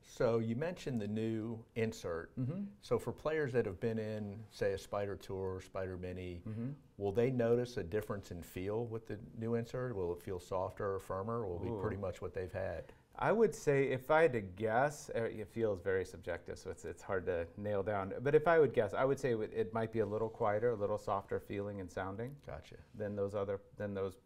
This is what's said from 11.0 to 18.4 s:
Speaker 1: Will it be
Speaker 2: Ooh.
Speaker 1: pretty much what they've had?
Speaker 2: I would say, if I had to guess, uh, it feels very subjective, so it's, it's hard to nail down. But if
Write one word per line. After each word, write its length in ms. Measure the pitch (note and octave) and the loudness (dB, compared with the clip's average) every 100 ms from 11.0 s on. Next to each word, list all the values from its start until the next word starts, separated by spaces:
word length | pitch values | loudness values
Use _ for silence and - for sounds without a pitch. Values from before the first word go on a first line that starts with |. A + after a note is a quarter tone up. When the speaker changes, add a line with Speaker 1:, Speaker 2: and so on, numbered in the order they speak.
| - F#2+ G2+ A#2 G#2 | -2 -4 -2 -2 -2
Speaker 1:
Will 100 | F2 | -2
it 80 | |
be 40 | G#2 | -2
Speaker 2:
Ooh. 100 | A2 | -2
Speaker 1:
pretty 200 | G2+ G2 | -2 -2
much 240 | F#2+ F2 | -4 -4
what 100 | F#2+ | -6
they've 180 | - F#2 | -4 -4
had? 340 | F#2+ F#2+ E2+ - - _ - | -2 -2 -4 -8 -18 _ 0
Speaker 2:
I 120 | C3+ | 2
would 200 | G#3+ G#3+ | 6 4
say, 360 | - - C#3 C3+ | 4 4 4 4
if 240 | B2 - | 0 6
I 100 | D#3 | 8
had 100 | E3 | 8
to 60 | B2 | 4
guess, 720 | F#2+ F2+ A2 A2+ C#3+ D3 - | -4 -2 2 4 4 0 -4
uh, 80 | A2+ | -2
it 260 | A2+ G#2+ G2+ | 0 -2 -6
feels 320 | A#2 A2 F#2+ | 0 2 2
very 240 | F#2+ F#2+ | 2 0
subjective, 520 | F2+ F2 F2 E2+ - F2 | 0 -6 -6 -6 -6 -10
so 140 | F2+ | -8
it's, 140 | E2+ | -8
it's 180 | E2 - | -10 -10
hard 240 | - F#2+ F2+ | -2 -2 2
to 220 | F2 E2+ - | 0 -2 -6
nail 260 | G#2 G2+ | -2 0
down. 320 | G2 G2+ F#2+ F#2+ | 2 0 -2 -2
But 140 | B2 | 4
if 100 | D3+ | 4